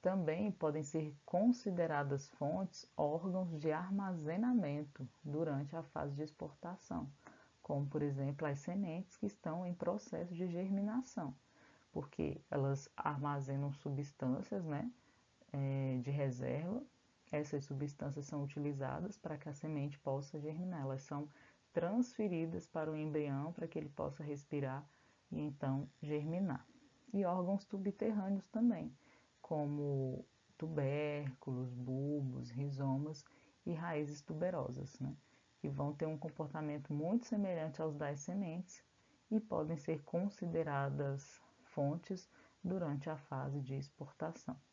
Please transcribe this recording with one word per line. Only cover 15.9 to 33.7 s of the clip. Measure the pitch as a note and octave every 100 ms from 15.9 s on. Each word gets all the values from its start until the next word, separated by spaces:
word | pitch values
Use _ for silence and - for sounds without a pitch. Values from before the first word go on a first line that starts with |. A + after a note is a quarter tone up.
| B2+
de | B2
reserva. | C#3+ C#3 B2 B2+ C#3 E3+ A#3 C#4+ _ _ _ -
Essas | D3+ D3 D3 C#3+
substâncias | C#3 D3 - C#3+ C#3+ C#3+
são | D3
utilizadas | C#3+ D3 D3 C#3 C3 C#3 F#3 -
para | D#3+ D3
que | D#3
a |
semente | C#3+ D#3 D3+ C#3+ C#3+
possa | C#3 C3+ C#3+ D#3
germinar. | D3+ D#3 F3+ E3+
Elas | C3+ C3+
são | - D3 D3 - - - _
transferidas | - E3+ A3+ B3 - G#3 E3 E3 F3 -
para | E3 D#3
o | D#3
embrião | D#3 D3+ D3 C#3 D3+
para | F3 E3
que | D#3+
ele | D3
possa | - D3 C#3+
respirar | D3 C#3+ - D3 C3+ C3+ C#3+ - - _ _
e | D#3
então | D3+ C#3+ C#3 C3+ C#3+ -
germinar. | D3+ D3 D3+ F3 G3 C3 - - - - -
E | G3
órgãos | F#3 F3+ F3+ G3+
subterrâneos | - G3 G3 G3 A3+ G#3 G3 G3 -
também, | A3 A#3+ F3+ D#3 - - - _ _
como | - D#3 D3 D3 C#3+ C#3 C3 C3 - _ _ -
tubérculos, | D#3+ D3+ C3+ C#3+ D3+ D3 C#3+ B2 - B2+ B2+
bulbos, | B2 B2+ C3 C#3+ D3 C3+ B2+ A#2+
rizomas | A#2 C#3+ C3+ C#3 C3+ D3+ D3+ - - - _
e | -